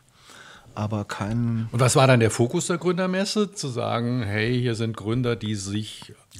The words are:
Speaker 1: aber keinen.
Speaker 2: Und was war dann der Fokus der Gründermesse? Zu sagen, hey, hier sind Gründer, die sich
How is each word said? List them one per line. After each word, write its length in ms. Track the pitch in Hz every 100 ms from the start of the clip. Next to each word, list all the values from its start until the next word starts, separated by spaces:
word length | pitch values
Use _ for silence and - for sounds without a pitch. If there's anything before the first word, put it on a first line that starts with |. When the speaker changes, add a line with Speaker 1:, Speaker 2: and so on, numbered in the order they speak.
| _ _ - - - - - -
Speaker 1:
aber 280 | 104 107
keinen. 640 | 101 - 104 117 117 113 113
Speaker 2:
Und 80 | 117
was 160 | 127 151
war 100 | 131
dann 140 | 123
der 100 | 110
Fokus 380 | - 117 175 -
der 100 | 175
Gründermesse? 720 | 170 175 185 185 196 214 202
Zu 160 | - 143
sagen, 540 | 117 110 113 120 123
hey, 380 | 104 104 110 123
hier 160 | 123 110
sind 200 | 113 113
Gründer, 380 | 101 120 120
die 220 | 117 107 104
sich 560 | 95 107 107 - - - _ -